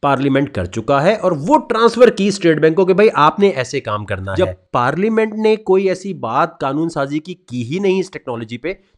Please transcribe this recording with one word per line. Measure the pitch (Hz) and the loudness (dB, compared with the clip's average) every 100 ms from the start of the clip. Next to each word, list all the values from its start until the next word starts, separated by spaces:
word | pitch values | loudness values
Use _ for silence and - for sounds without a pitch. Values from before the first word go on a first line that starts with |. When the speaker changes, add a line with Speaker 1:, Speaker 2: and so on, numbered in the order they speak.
Speaker 1:
पार्लियामेंट | 143 135 139 135 143 | 0 0 2 2 0
कर | - 90 | -4 -6
चुका | 113 110 139 | -6 0 2
है | 160 214 | 2 2
और | 180 | 0
वो | 160 160 294 | -2 2 2
ट्रांसफर | - 220 233 226 247 | 2 2 2 6 4
की | 240 196 | 6 -2
स्टेट | 196 170 156 | 0 0 2
बैंक | 160 160 | 2 2
को | |
कि | 185 | 2
भाई | 185 214 | 4 2
आपने | - 151 - 202 | 4 2 4 0
ऐसे | 135 123 139 | 0 -4 -6
काम | 117 104 | -4 -6
करना | 104 95 95 | -4 -6 -4
Speaker 2:
जब | 95 180 | -2 -2
Speaker 1:
है। | 87 _ | -4 _
पार्लियामेंट | 131 123 151 208 220 220 | -2 0 0 0 0 -2
ने | 214 220 214 | 0 0 0
कोई | 214 190 190 | 2 0 2
ऐसी | 180 202 | -2 -6
बात | 156 120 127 165 - | -8 -4 -2 -2 -2
कानून | 139 143 165 | -4 -2 -4
साजी | 156 139 151 | -4 -4 -4
की, | 151 | -8
की | 180 - 123 | -14 -10 -8
ही | 117 175 | -6 -2
नहीं | 196 190 | 0 0
इस | 175 | -2
टेक्नोलॉजी | 151 - 117 113 120 | -10 -10 -8 -8 -8
पे, | 160 190 _ | -8 -10 _